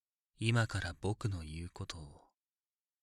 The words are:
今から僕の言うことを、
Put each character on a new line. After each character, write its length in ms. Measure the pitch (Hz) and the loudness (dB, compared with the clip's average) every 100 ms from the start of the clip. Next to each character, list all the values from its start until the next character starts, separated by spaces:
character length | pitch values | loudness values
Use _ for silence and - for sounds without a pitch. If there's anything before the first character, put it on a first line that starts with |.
| _ _ _ _ | _ _ _ _
今 280 | 110 117 110 | 4 6 4
か 140 | 98 | 0
ら 140 | 90 | -4
僕 340 | 85 95 104 107 | -2 -2 0 0
の 120 | 92 | -2
言 240 | 78 80 87 | -4 -6 -8
う 40 | |
こ 140 | - | -8
と 140 | 95 85 | -8 -8
を、 340 | 73 - - _ _ _ _ _ _ _ | -10 -16 -20 _ _ _ _ _ _ _